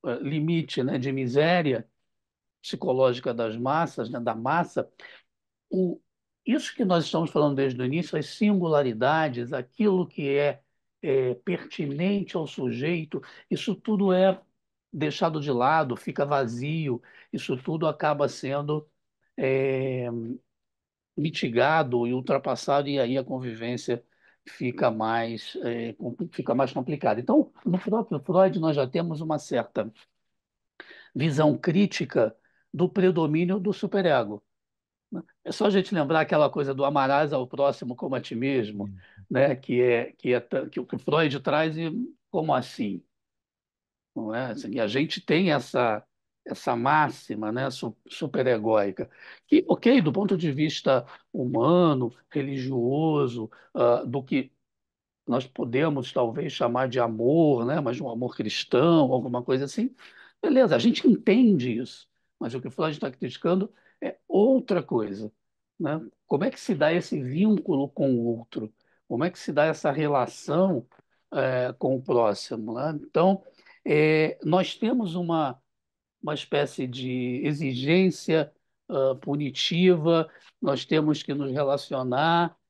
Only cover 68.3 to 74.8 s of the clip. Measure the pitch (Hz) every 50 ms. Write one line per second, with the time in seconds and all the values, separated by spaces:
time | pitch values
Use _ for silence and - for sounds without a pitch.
68.3 | 117 113 117 _ - - 110 107 _ _ _ _ _ _ _ _ - 120 151 180
69.3 | 180 - - - 160 147 147 160 151 156 - 156 139 151 156 147 143 135 123 117
70.3 | - - - - 143 165 190 196 175 123 - _ _ _ _ _ _ _ _ _
71.3 | - - 131 131 127 127 123 127 131 _ - 127 135 131 131 - 139 120 117 107
72.3 | 101 - - - 123 110 107 107 113 120 135 160 160 147 - - _ 156 165 190
73.3 | 196 190 - - _ _ _ - - _ _ - 151 151 151 156 156 156 156 151
74.3 | - - - 151 160 185 185 - - -